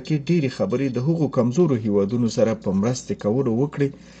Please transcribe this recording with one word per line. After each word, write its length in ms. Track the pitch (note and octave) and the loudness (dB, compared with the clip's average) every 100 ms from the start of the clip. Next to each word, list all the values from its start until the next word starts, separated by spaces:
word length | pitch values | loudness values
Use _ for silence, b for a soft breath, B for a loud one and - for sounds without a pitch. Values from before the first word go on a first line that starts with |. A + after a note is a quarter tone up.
| B2+ | 2
کې 180 | D3+ C#3 | -2 2
ډېرې 220 | E3+ C3+ - | 0 0 -2
خبرې 300 | G2 B2 C#3 | -2 0 -2
د 80 | A#2+ C3+ | -2 -2
هغو 200 | E3 D3 | 0 0
کمزورو 460 | C3 A#2+ B2+ F3 A#2+ | 2 0 2 2 2
هیوادونو 440 | G#2+ G2+ G2 A#2+ A#2 A2+ | 2 2 2 0 0 2
سره 160 | A2+ G#2+ | 0 0
په 60 | G#2+ F#2+ | -2 0
مرستې 340 | A2 B2+ - G2+ | 0 -2 -6 -4
کولو 300 | G#2 A#2+ B2+ | -2 0 0
وکړې 340 | A2+ D3 D3 C#3 - B B | 0 -2 0 -2 -4 B B